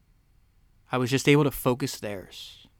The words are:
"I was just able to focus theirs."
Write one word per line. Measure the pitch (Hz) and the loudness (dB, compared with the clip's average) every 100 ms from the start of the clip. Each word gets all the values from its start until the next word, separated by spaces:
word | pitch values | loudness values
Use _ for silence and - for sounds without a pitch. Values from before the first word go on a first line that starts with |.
| _ _ _ _ _ _ _ _ - | _ _ _ _ _ _ _ _ -6
"I | 127 | -4
was | 123 | 0
just | 131 147 | 2 4
able | 147 | 4
to | 139 | 4
focus | - 135 123 139 - | 0 -2 0 -4 -6
theirs." | 107 98 95 - - - - | -8 -10 -12 -18 -20 -20 -20